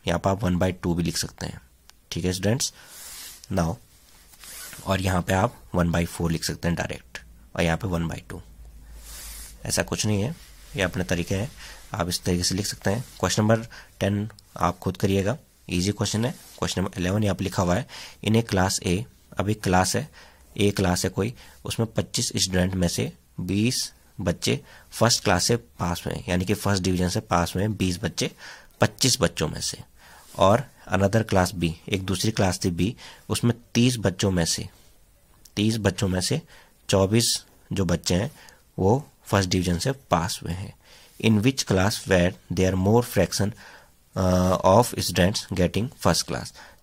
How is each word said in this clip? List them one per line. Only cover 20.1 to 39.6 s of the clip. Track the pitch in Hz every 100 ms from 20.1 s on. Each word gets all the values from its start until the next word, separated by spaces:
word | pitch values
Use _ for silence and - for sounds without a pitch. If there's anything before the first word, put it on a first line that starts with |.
| - - - - -
ए | 101
क्लास | 101 92 90
है | 92
कोई, | - 104 - - -
उसमें | - - 113 -
पच्चीस | - - 120 107
स्टूडेंट | 98 92 90
में | 95 87
से | - 139 - _ -
बीस | 90 101 117 - - - _ -
बच्चे | 90 82 117 127 - - -
फर्स्ट | - 113 -
क्लास | 104 87
से | - 117
पास | - - - 87 -
हुए |
हैं, | - -
यानी | 90
कि | 92
फर्स्ट | 101 98 98
डिवीजन | 92 90 90
से | 107
पास | - 87 85
हुए | 92
हैं | 107 101
बीस | 92 90
बच्चे | 113 - 135 - - - - -
पच्चीस | 117 - 131 -
बच्चों | 85 - 78
में | -
से, | - - - - - - - -
और | 95 120 - - -
another | 95 98 110
class | - 95 90
B, | 92 87 82 -
एक | 98
दूसरी | 95 92 107
क्लास | - 95 -
थी | 95
बी, | 85 95 - - - -
उसमें | 110 120 - -
तीस | 120 123 120
बच्चों | 98 87 101
में | 90
से, | 80 - 92 - - - _ _ _ _ - -
तीस | 107 113
बच्चों | 101 90 98
में | 92
से | - 139 - - - _ -
चौबीस | 98 95 113 117 - - - -
जो | 98
बच्चे | 87 85 -
हैं | 87 127 - - - _ -
वो | 95 135 - _ -
फर्स्ट | 101 92
डिवीजन | 92